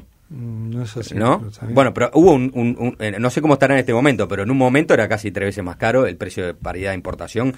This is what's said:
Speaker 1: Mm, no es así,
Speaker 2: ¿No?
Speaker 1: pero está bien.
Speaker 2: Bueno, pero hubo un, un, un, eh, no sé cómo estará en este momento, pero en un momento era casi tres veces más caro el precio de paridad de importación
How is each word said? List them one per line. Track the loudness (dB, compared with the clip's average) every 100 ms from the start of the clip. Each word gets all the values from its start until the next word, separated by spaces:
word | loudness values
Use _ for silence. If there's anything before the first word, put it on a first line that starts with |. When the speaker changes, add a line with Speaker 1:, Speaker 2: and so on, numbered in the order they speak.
| -20 _ _
Speaker 1:
Mm, | -12 -10 -8 -8
no | -6
es | -8 -10
así, | -8 -2
Speaker 2:
¿No? | 0 0
Speaker 1:
pero | -2
está | -10 0
bien. |
Speaker 2:
Bueno, | 2 4
pero | 2 2
hubo | 4 6
un, | 4 0
un, | 0 -2 0
un, | -4 -4
eh, | -6 -2
no | -2
sé | 0
cómo | 2
estará | 4 4
en | 2
este | 2
momento, | 2 2 2 -2
pero | -2
en | 0
un | 2
momento | 4 2 4
era | 2 2
casi | -2 -4
tres | -2 -4
veces | -4
más | -8 -2
caro | 0 2 0
el | -2
precio | -8 -6 -6
de |
paridad | -6 -10 -6 -6
de | -6
importación | -8 -10 -6 -2 -2